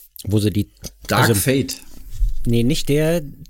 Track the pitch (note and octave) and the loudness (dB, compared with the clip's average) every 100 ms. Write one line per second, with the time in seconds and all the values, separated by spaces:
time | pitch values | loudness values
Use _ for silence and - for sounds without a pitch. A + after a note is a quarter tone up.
0 | - - - G#2+ G#2 F#2+ G2+ _ - - | -20 -14 -2 0 2 0 -4 _ -20 -16
1 | - G#2+ D#3 G#3+ - C3+ C3+ - - - | -2 2 4 2 2 0 -2 -6 -14 -16
2 | - - - - - A#2 A#2+ A#2+ - C#3+ | -12 -2 0 2 2 2 2 0 0 2
3 | D#3 E3+ C#3+ - D#3 | 2 0 -4 -12 -6